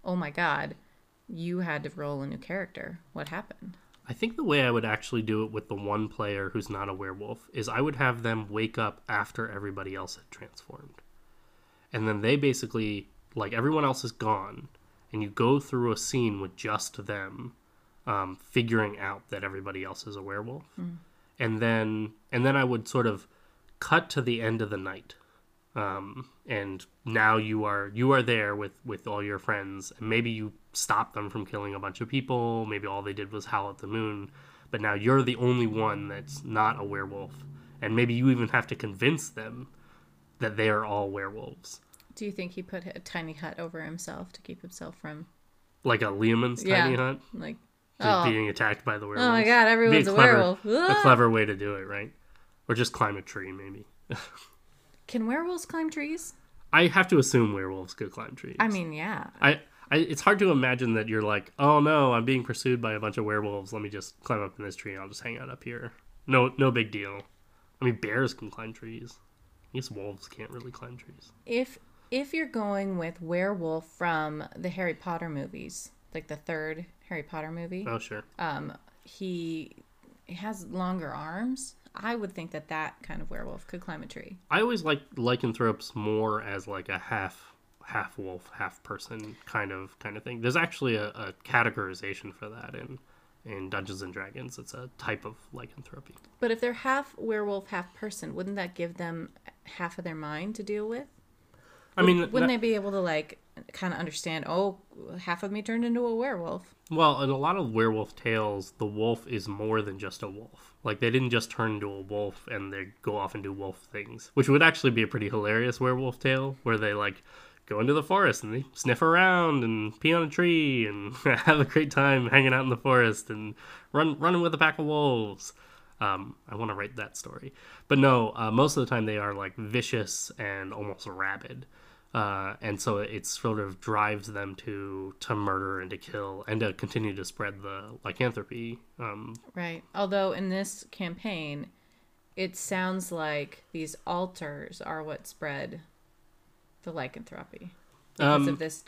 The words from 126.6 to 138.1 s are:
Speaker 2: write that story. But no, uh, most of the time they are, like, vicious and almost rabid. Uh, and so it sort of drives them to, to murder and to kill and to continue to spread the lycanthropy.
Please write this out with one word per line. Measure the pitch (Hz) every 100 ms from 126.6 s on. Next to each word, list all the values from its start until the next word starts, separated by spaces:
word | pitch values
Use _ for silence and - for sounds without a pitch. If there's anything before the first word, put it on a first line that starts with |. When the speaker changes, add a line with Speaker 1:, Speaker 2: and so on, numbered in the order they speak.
| 113
Speaker 2:
write | 98 104 120
that | 101 -
story. | - - 135 - - - -
But | 139
no, | 135 127 110 -
uh, | 110
most | 113 147 143
of |
the | 120
time | 120 110
they | 107
are, | 104
like, | 98 95 107
vicious | 107 120 - 117 98 - - -
and | 104 98 95
almost | 107 104 95 107
rabid. | 92 95 101 - 127 127 - - - _
Uh, | 120 104 98 98 104
and | 110 101
so | - 101
it | 104 107 -
sort | - 120 107
of | 98 95
drives | - 107 107 104 101
them | 104 98
to, | 92 113 101 98 95 95 -
to | -
murder | 110 101 95 95 95
and | 92
to | 98
kill | - 107 98 98 104
and | 110
to | 110
continue | 92 101 120 107
to | 98 92
spread | - 101 101
the | 98 98 104 120
lycanthropy. | -